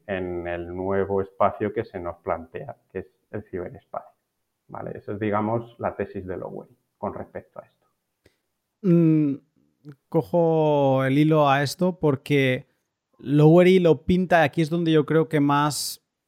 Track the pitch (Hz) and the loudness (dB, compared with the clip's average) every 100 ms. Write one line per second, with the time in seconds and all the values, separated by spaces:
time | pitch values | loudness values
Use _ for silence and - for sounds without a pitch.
0 | - 92 90 87 87 87 85 90 95 98 | -8 -6 -6 -8 -8 -8 -8 -8 -4 -2
1 | 95 98 95 - 101 - 107 113 107 95 | -2 -4 -6 -2 -2 0 -6 -6 -8 -10
2 | 87 - 95 82 82 85 139 - _ 92 | -12 -10 -8 -8 -10 -16 -16 -18 _ -14
3 | - _ _ 110 - 90 87 - _ - | -14 _ _ -16 -12 -12 -12 -16 _ -16
4 | - _ _ _ _ _ _ - - - | -16 _ _ _ _ _ _ -14 -14 -14
5 | - 104 107 104 107 117 117 - 101 - | -12 -6 -4 -2 -2 -4 -6 -8 -8 -6
6 | 101 101 90 90 - - - _ _ _ | -8 -10 -12 -12 -12 -14 -18 _ _ _
7 | 101 - - 92 - - - _ _ _ | -10 -10 -14 -16 -18 -20 -20 _ _ _
8 | _ _ _ _ _ _ _ _ 196 170 | _ _ _ _ _ _ _ _ 2 4
9 | 160 156 147 139 _ _ _ _ 147 143 | 4 2 0 -4 _ _ _ _ -20 -20
10 | _ 165 - 175 165 160 151 147 139 131 | _ -4 -2 0 2 2 2 2 2 2
11 | 131 139 156 156 143 139 139 - 180 175 | 2 2 4 4 4 2 -2 -2 -4 0
12 | 151 131 - 143 131 127 - _ _ _ | -2 -2 0 0 2 -2 -8 _ _ _
13 | _ _ - 147 151 175 180 185 170 147 | _ _ 0 4 6 8 8 6 4 2
14 | - 180 180 170 147 - 151 170 165 156 | 2 0 2 2 2 0 -2 -2 2 2
15 | 151 156 156 151 143 143 147 - - - | 2 0 0 0 2 2 0 -4 -8 -12
16 | _ _ | _ _